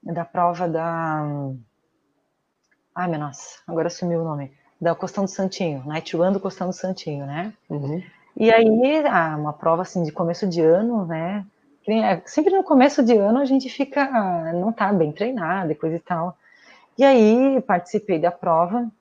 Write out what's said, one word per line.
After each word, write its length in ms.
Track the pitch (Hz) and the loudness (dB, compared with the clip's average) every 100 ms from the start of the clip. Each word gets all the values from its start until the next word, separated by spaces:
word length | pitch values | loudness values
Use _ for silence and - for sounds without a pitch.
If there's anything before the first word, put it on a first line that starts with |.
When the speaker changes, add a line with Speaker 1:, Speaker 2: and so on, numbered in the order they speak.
Speaker 1:
da 240 | - 170 165 | -8 -8 -6
prova 420 | 185 175 170 175 | 0 0 0 -4
da, 840 | 160 165 165 165 156 151 143 139 131 113 _ _ _ _ _ _ _ _ _ _ _ _ - | -2 -4 -4 -4 -4 -4 -6 -8 -10 -16 _ _ _ _ _ _ _ _ _ _ _ _ -6
ai, 120 | 180 | -4
meu 120 | 160 | -4
nossa, 400 | 147 135 - - - | -6 -12 -20 -20 -8
agora 240 | 165 165 | -4 -4
sumiu 300 | 170 175 170 | -4 -4 -2
o 20 | |
nome. 280 | 165 147 139 _ _ _ | -4 -6 -10 _ _ _
Da 140 | 165 165 | -4 -2
Costão 300 | 180 - 196 | -6 -4 -6
do 40 | |
Santinho, 540 | - 190 - 175 143 131 | -2 -6 -2 -4 -4 -6
Night 300 | 156 160 165 | -8 -6 0
Run 160 | 180 | 0
do 80 | 196 | 0
Costão 280 | 196 - 180 | -4 -6 -6
do 60 | |
Santinho, 540 | 185 185 185 - 143 139 | -6 -8 -8 -8 -8 -8
né? 260 | 143 202 - _ | -8 -8 -12 _
Speaker 2:
Uhum. 320 | 151 135 160 185 _ _ - | -8 -6 -6 -8 _ _ 0
Speaker 1:
E 160 | 220 | 4
aí, 540 | 226 226 220 254 311 294 | 6 6 4 4 2 2
ah, 300 | 196 160 151 | 2 0 -2
uma 160 | 151 | -6
prova, 300 | 147 165 165 | -2 0 0
assim, 200 | 185 185 | 0 -4
de 80 | 160 | -4
começo 360 | - 170 170 202 | -2 -4 -2 -2
de 140 | 170 | 2
ano, 440 | 160 175 226 233 175 | 4 4 2 -2 -4
né? 400 | 160 165 208 196 _ _ _ | -6 -6 -6 -10 _ _ _
Que 80 | - | -2
nem 120 | 220 | 0
é, 180 | 214 175 - | 0 -2 -2
sempre 280 | - 311 | 0 2
no 100 | 381 | 2
começo 400 | 381 277 269 277 | 4 4 6 4
de 120 | 233 226 | 4 4
ano 240 | 202 240 | 4 2
a 60 | 277 | 2
gente 240 | 269 262 | 0 -2
fica, 340 | - 277 - | -6 -4 -2
ah, 500 | 269 254 196 175 165 | 0 0 0 -2 -2
não 180 | 175 196 | -2 -2
tá 200 | 226 202 | -2 0
bem 200 | 202 156 | 2 0
treinada 600 | 151 220 269 160 190 175 | 0 -4 -4 -4 -2 -2
e 40 | 156 | -4
coisa 220 | 160 165 | -4 -6
e 20 | |
tal. 360 | - 170 175 - _ _ _ - _ - | -6 -6 -4 -8 _ _ _ -20 _ 4
E 60 | |
aí, 580 | 277 262 214 233 269 269 | 6 8 8 6 4 2
participei 580 | - 185 175 208 202 170 | 0 -2 0 -6 -2 0
da 120 | 170 | 0
prova. 580 | 175 180 160 175 233 233 - | -2 0 2 2 -2 -6 -10